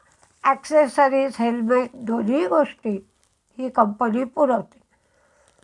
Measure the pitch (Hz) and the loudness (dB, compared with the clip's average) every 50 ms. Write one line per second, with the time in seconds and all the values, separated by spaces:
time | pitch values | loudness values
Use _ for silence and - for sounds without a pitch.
0 | _ _ _ _ _ _ _ _ - 269 269 269 - - 311 302 302 247 - 302 | _ _ _ _ _ _ _ _ -2 0 0 -2 -2 0 2 2 2 4 2 2
1 | 277 269 269 269 269 269 220 - 233 233 233 240 226 220 254 254 254 240 - - | 2 4 2 0 0 -2 -2 -2 -2 -2 -2 -2 -2 0 0 0 0 -2 -8 -10
2 | 240 214 226 233 214 208 254 302 359 359 349 320 285 - - - - 220 202 190 | -6 -4 -4 -2 -2 0 0 0 0 2 2 2 0 0 -4 -8 -8 -6 -6 -6
3 | - _ _ _ _ _ _ _ _ _ _ 247 262 247 247 247 220 208 208 - | -8 _ _ _ _ _ _ _ _ _ _ -10 -10 -2 0 2 2 2 0 -2
4 | 247 226 214 247 262 247 - - 294 262 240 202 - - _ _ _ _ _ _ | -2 -2 -2 -2 -4 -4 -2 0 0 2 0 -2 -4 -8 _ _ _ _ _ _
5 | _ _ _ _ _ _ _ _ _ _ _ _ | _ _ _ _ _ _ _ _ _ _ _ _